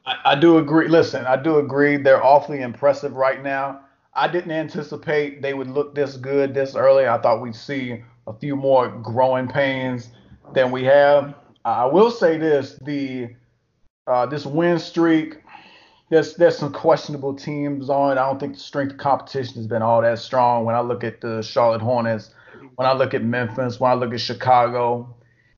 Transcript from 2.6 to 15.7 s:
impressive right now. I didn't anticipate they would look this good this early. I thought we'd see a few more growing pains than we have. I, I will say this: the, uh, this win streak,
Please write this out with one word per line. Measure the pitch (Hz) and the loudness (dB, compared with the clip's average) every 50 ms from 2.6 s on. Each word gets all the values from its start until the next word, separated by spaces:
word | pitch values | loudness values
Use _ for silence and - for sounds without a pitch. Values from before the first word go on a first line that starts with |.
impressive | 127 120 113 - 139 143 139 139 143 139 135 | -8 -8 -6 0 0 2 2 0 -4 -8 -4
right | 131 131 135 127 131 | -2 -2 -2 -2 -2
now. | 139 139 139 135 139 139 139 - - _ _ _ _ _ _ 135 | -6 -6 -4 -4 -4 -6 -8 -12 -18 _ _ _ _ _ _ -4
I | 147 160 | -2 -2
didn't | 160 175 - 170 | -2 -4 -4 -4
anticipate | 156 160 156 151 - 160 143 - 151 135 - 165 151 151 147 143 139 127 | -6 -6 -6 -6 -8 -10 -10 -10 -12 -10 -6 -4 -2 -2 -2 -4 -8 -8
they | 127 139 139 | -8 -6 -6
would | 135 131 131 | -6 -8 -6
look | 131 147 147 143 - | -4 -4 -4 -4 -4
this | 143 139 127 131 | -4 -6 -4 -6
good | 127 123 135 139 143 139 131 123 | -10 -8 -4 -2 0 0 0 -2
this | 139 135 135 127 | -4 -4 -4 -2
early. | 113 127 135 135 135 131 120 | 2 4 6 6 6 4 2
I | 117 120 | 2 2
thought | - 120 117 113 | 2 2 2 2
we'd | 123 120 113 | -2 -8 -12
see | - - - 143 135 123 123 120 110 - _ _ _ _ 113 | -14 -12 -8 -8 -8 -6 -8 -10 -12 -14 _ _ _ _ -18
a | 110 | -14
few | - 147 147 143 | -10 -8 -8 -6
more | 139 135 135 135 127 120 107 | -2 2 4 4 4 4 0
growing | 95 117 110 120 113 123 131 131 127 127 127 120 | -4 -10 -12 -6 0 0 2 2 2 0 -2 -2
pains | - 147 139 135 135 131 131 127 127 120 120 - - _ _ _ - _ _ - - | -2 -2 -2 0 -2 -4 -4 -6 -6 -8 -10 -14 -20 _ _ _ -20 _ _ -4 0
than | 135 127 127 | 0 0 2
we | 127 131 127 | 0 0 2
have. | 131 139 143 143 143 143 143 139 143 143 - _ _ _ _ - | 4 6 6 8 6 6 4 2 0 -8 -18 _ _ _ _ -4
I, | 117 110 117 123 | -2 0 0 0
I | |
will | 139 151 185 220 240 | 2 4 4 4 4
say | 233 - 196 165 160 156 | 4 2 2 2 2 2
this: | 160 160 147 139 131 - - - 131 | 2 2 2 0 0 -4 -10 -14 -10
the, | 147 147 143 139 131 127 127 120 110 117 _ _ _ _ _ _ _ _ _ _ _ _ _ _ 135 | -8 -6 -6 -6 -6 -8 -8 -10 -10 -14 _ _ _ _ _ _ _ _ _ _ _ _ _ _ -2
uh, | 127 123 123 | 0 0 0
this | 120 147 143 - | -2 -4 -8 -8
win | 139 143 165 170 175 175 160 | -4 -2 0 2 2 0 0
streak, | 160 - - 165 170 165 160 160 156 - - - _ _ - - - - | -2 -4 -2 0 2 4 2 2 0 -4 -10 -18 _ _ -20 -20 -20 -20